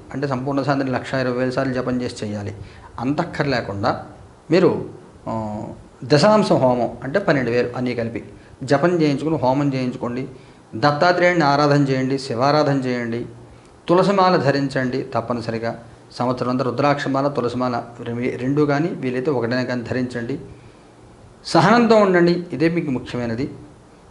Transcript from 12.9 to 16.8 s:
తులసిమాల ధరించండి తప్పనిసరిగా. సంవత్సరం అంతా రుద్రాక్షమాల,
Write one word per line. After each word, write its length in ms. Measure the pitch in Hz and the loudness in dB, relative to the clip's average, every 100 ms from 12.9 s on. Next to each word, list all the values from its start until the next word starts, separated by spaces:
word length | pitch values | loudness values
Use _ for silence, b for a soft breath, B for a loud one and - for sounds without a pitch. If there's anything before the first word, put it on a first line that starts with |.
| 123 117 117 117 - - B B - - | -2 -4 -6 -8 -14 -20 B B -16 2
తులసిమాల 480 | 175 190 196 185 175 | 4 4 4 4 4
ధరించండి 680 | 131 139 139 135 127 127 - 117 | 2 0 0 -2 -2 -4 -4 -6
తప్పనిసరిగా. 680 | 117 123 113 113 113 117 B B B | -4 -6 -4 -6 -6 -8 B B B
సంవత్సరం 360 | - 123 127 123 | -4 -4 -2 -2
అంతా 140 | 127 | -2
రుద్రాక్షమాల, 640 | 123 117 | -2 0